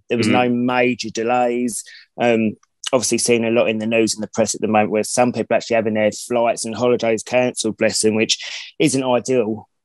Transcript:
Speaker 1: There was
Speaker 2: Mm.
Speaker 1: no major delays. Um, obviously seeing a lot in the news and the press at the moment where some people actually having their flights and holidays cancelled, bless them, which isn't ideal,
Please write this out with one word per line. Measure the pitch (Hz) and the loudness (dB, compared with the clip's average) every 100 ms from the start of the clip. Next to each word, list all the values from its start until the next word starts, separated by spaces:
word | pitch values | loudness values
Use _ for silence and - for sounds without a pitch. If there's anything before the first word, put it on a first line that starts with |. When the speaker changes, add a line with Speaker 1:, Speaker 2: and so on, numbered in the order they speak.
| - | -4
Speaker 1:
There | 120 | 0
was | 113 | 2
Speaker 2:
Mm. | |
Speaker 1:
no | 123 123 | 4 2
major | 120 123 127 123 120 110 | 2 0 2 2 0 -6
delays. | 113 113 123 123 120 123 - - - _ - | -4 0 2 2 0 -2 -6 -12 -20 _ -2
Um, | 120 113 110 - _ _ - | 2 4 2 -2 _ _ -2
obviously | 131 107 117 | 0 0 0
seeing | - 120 113 | 2 2 4
a | |
lot | 117 101 | 2 2
in | 110 | 0
the | 110 | 0
news | 113 110 | 2 0
and | - | 0
the | 104 | -6
press | - 107 | -2 -2
at | - | 0
the | 107 | -2
moment | 107 104 | -2 -2
where | 107 104 | -2 -2
some | - 123 | 0 0
people | 120 104 110 | 0 -2 -2
actually | - 117 | 0 -2
having | 110 | 0
their | 107 107 | 0 0
flights | - - 120 117 - 113 | -2 -4 0 0 -2 -6
and | 110 | -2
holidays | 123 120 117 110 | 0 2 0 -2
cancelled, | - 123 123 - 110 98 | 0 0 0 -2 -4 0
bless | 110 - | -2 2
them, | 110 | 0
which | 110 113 - - - - - | 2 0 -2 -6 -12 -12 0
isn't | 156 131 131 | 0 2 0
ideal, | 123 107 127 107 110 - _ | 0 0 0 0 -4 -10 _